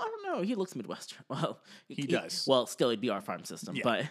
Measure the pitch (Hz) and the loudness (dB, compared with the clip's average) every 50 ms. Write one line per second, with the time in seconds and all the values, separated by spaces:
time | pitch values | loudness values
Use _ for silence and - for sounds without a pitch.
0 | 480 440 453 415 403 381 330 214 180 214 254 190 185 - - 120 101 - 90 - | -4 -4 -4 -4 -4 -2 0 0 0 0 0 0 -2 -2 -4 -6 -6 -6 -8 -8
1 | - - - - - - - - 156 - - - - - - - - - 135 - | -10 -12 -14 -14 -10 -8 -4 -2 -2 -2 -2 -6 -14 -20 -20 -20 -18 -10 -6 -4
2 | 143 - - 110 87 - - - - 143 135 127 113 - - - 147 123 113 101 | 0 2 2 0 0 -2 -4 0 4 6 6 6 6 4 2 2 4 4 4 2
3 | 120 120 101 98 - - 95 82 82 - 87 82 - - 92 117 - 120 113 98 | 2 0 0 0 -2 -4 -6 -6 -6 -10 -10 -10 -8 -6 -4 0 2 4 4 4
4 | 143 156 | 2 -2